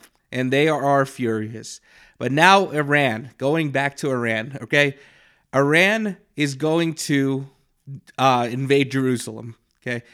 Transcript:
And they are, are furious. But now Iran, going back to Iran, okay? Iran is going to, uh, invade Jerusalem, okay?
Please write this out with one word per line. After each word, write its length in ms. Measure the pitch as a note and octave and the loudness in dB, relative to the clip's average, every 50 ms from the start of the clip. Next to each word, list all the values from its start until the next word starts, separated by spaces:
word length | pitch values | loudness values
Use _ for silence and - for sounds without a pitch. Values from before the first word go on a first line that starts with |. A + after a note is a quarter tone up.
| _ _ _ _ _ - | _ _ _ _ _ -10
And 220 | - B2+ B2+ B2+ C3+ | -6 -4 -2 0 2
they 160 | C#3 D3 D#3+ | 2 2 2
are, 140 | D#3 C3+ C3+ | 2 0 0
are 240 | C#3+ C#3+ C#3 C3+ | 2 2 2 2
furious. 760 | C3+ - - B2 A2+ A2 G#2+ G#2+ G#2+ A2+ G#2 - - - - _ _ _ - - _ _ - | 0 -4 -4 -4 -2 -2 -2 -6 -8 -10 -14 -16 -16 -18 -20 _ _ _ -20 -20 _ _ -6
But 120 | B2 B2+ | -4 -2
now 380 | C3+ D3+ E3 F#3 G3 G3+ F#3+ - | 2 4 6 6 6 6 4 0
Iran, 640 | C#3 D3+ D3 C#3 D3 D3 C#3+ B2+ A2 A2 C#3+ B2 - - | -2 -4 -2 0 2 2 2 2 -2 -4 -8 -12 -10 -6
going 320 | C3 C#3 D#3 E3 D#3 C#3+ | -2 -2 0 0 -2 -2
back 260 | C3 C3+ C#3 C#3 - - | -2 -2 -2 -2 -4 -4
to 120 | - C#3 | -4 -2
Iran, 480 | C3 B2 A#2+ A2+ A2 A2 A2+ C#3 C3+ A2+ A#2 | -2 -2 -2 -2 -2 -2 -4 -8 -12 -14 -8
okay? 340 | - D3+ C#3+ C#3+ C#3 C3+ - - - _ _ _ _ _ _ _ _ - | -2 2 2 2 2 0 -6 -16 -20 _ _ _ _ _ _ _ _ 0
Iran 600 | C3+ C#3 C#3+ D3+ E3+ F#3 G3 A3 A3+ G#3+ G#3 F3+ - _ _ - | 2 2 4 4 4 4 4 2 0 -2 -4 -6 -8 _ _ -6
is 180 | D3 D3+ C#3+ C3+ | -4 -4 -4 -2
going 400 | C3 D3+ D#3 D#3+ E3+ E3+ E3 D3+ | -2 -2 0 0 0 0 -2 -4
to, 540 | - - - D3 C#3 C3+ C3+ C3+ C3+ C3+ C#3 _ _ _ _ _ _ _ C#3 C#3 - _ _ - - | -6 -4 -2 0 0 0 0 -2 -4 -6 -10 _ _ _ _ _ _ _ -18 -18 -18 _ _ -4 2
uh, 300 | C3 C3+ B2+ B2 A#2+ A2+ | 2 4 4 4 0 -2
invade 420 | A#2+ C3 C#3 C3 C#3 C#3+ C#3 A#2+ B2+ | -4 -4 0 2 2 2 2 0 -2
Jerusalem, 640 | C3+ C3 B2+ B2+ A#2 - A#2 G#2+ A#2 A#2+ A#2 A2 _ _ _ _ _ | -2 0 0 -2 -2 -4 -8 -12 -14 -14 -16 -18 _ _ _ _ _
okay? 240 | - B2 B2 A#2 - _ | -10 -8 -8 -8 -10 _